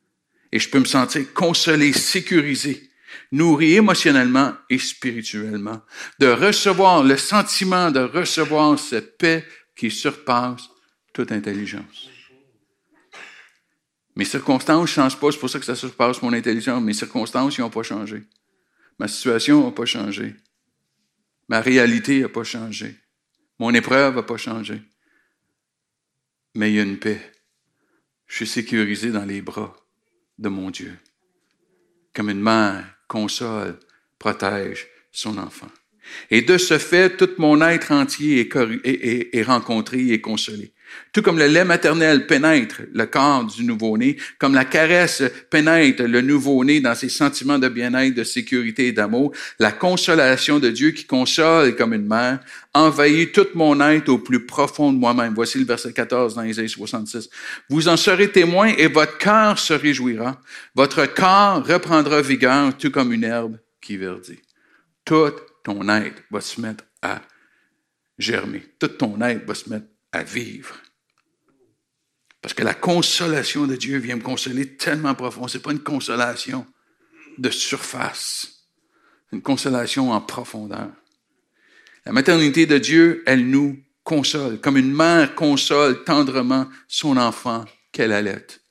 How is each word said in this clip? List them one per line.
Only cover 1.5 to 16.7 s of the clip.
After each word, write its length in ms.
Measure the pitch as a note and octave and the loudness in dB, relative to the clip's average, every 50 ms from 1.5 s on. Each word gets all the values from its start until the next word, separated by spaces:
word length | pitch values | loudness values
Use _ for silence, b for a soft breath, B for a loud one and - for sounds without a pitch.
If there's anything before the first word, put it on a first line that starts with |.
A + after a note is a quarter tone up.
| E3+ - - - D#3 D3+ D3 D3 C3+ | 0 0 0 2 2 2 2 2 2
sécurisé, 960 | - - - - F#3+ E3+ - F#3 E3+ C#3+ D3 C3 A#2+ - D3 C3 - - _ B B B B B B B B | 0 -2 -2 -4 -4 -2 0 0 0 0 0 -2 -4 -4 -6 -8 -8 -12 _ B B B B B B B B
nourri 440 | B C#3 E3 E3+ D#3 C#3+ E3 D#3 D#3+ | B 0 2 4 4 4 4 4 6
émotionnellement 800 | G#3 A3 G3+ F3+ - - E3 C#3+ C3+ B2+ B2 B2+ C3 C#3 C3 - - - - | 6 6 4 4 2 2 4 4 4 4 2 2 2 0 0 -2 -8 -8 -4
et 100 | C3 C3 | -4 -4
spirituellement, 1000 | - - - - - C3 A#2 A#2 A2 - - G#2+ G#2 A2 G#2+ G#2 G2+ G#2 A2+ G#2+ - B B B B B B B | -4 -6 -10 -8 -8 -8 -8 -8 -10 -10 -10 -10 -8 -8 -8 -8 -10 -10 -12 -14 -16 B B B B B B B
de 100 | C#3 C3 | 4 4
recevoir 760 | A#2+ A2+ D#3 G3+ G3+ - - G3+ F#3 E3+ G3 F#3+ F3+ E3 C3+ | 6 6 4 2 2 2 2 2 4 4 6 6 6 6 6
le 140 | C3 C3+ C3+ | 6 4 2
sentiment 720 | - - G3+ G#3 G3 G#3 - - G3 F#3 F#3 F3+ F3+ E3+ | 2 0 0 0 0 0 -2 -2 -2 0 0 0 2 2
de 80 | C#3+ C3 | 0 0
recevoir 800 | B2+ B2 B2+ E3 F3+ - - E3 D#3+ C#3 D3+ D3+ D3+ D3+ D3 C#3+ | -2 -2 -2 -4 -4 -2 -2 -2 -2 0 2 2 4 4 2 0
cette 400 | - - - A2 A2 - _ - | -2 -4 -6 -6 -6 -8 _ -2
paix 260 | - E3 E3 E3 D#3+ B B B B B _ | 0 0 0 0 -4 B B B B B _
qui 160 | - - A2+ | -6 -6 -6
surpasse 720 | G#2+ - - D3+ C3+ - - - B2+ A#2+ B2 B2 B2 B2 - - _ _ _ _ _ _ _ _ - | -4 -4 -6 -6 -6 -6 -4 -2 0 0 0 -2 -6 -10 -14 -20 _ _ _ _ _ _ _ _ -8
toute 180 | - B2 A2 | -8 -6 -6
intelligence. 800 | A#2 G#2 G2+ G#2 G2+ G2+ G#2 G2 G2+ G2 - - - - - - - - - _ _ _ _ _ _ _ _ _ _ _ _ _ _ _ _ _ - B B B B B B B B B B _ _ _ _ _ _ _ _ _ - | -6 -8 -6 -6 -8 -8 -8 -10 -12 -14 -16 -18 -20 -20 -20 -20 -20 -20 -20 _ _ _ _ _ _ _ _ _ _ _ _ _ _ _ _ _ -20 B B B B B B B B B B _ _ _ _ _ _ _ _ _ -10
Mes 80 | - G2+ | -8 -6
circonstances 580 | G2 - C#3+ - - C#3 B2+ - - D#3 D#3+ | -4 -6 -4 -2 0 -2 0 0 0 0 2
ne 60 | E3+ D#3+ | 0 0
changent 320 | - - C#3 C3 C3 - | 0 0 0 0 -2 -2
pas, 120 | - D3 | -2 -2
c'est 80 | D3 - | -2 -2
pour 100 | - B2+ | -6 -8
ça 100 | - D3 | -8 -8
que 60 | B2+ | -8
ça 100 | - A#2 | -8 -8
surpasse 460 | - - C3 - - A#2+ A#2+ B2+ - | -8 -10 -10 -4 -2 -2 -2 -2 -2
mon 100 | - B2 | -4 -2
intelligence. 500 | A#2+ A#2 G#2+ A#2 A2+ A#2 G#2+ C3+ | -2 -2 -2 -2 -2 -2 -2 -4